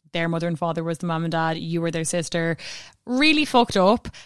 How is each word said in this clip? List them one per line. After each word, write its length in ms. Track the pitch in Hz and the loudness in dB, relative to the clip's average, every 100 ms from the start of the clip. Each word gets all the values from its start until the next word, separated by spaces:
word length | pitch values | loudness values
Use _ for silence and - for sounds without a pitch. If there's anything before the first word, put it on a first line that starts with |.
| _ | _
their 160 | 170 170 | -4 -2
mother 200 | 165 170 | 0 -2
and 120 | 165 | -2
father 240 | 170 160 | -2 -2
was 140 | 165 165 | -4 -4
the 80 | 180 | -4
mum 180 | 160 | -2
and 80 | 165 | -2
dad, 260 | 165 160 165 | 0 0 -2
you 220 | 165 170 | -4 -2
were 120 | 165 | -2
their 120 | 165 | -2
sister. 540 | 160 175 160 170 165 160 - - - _ - | -2 -2 -2 -2 -2 -2 -6 -16 -18 _ -4
Really 400 | 247 302 311 294 | 2 4 4 4
fucked 320 | 247 233 202 | 4 4 4
up. 320 | 185 233 - - | 4 4 0 -16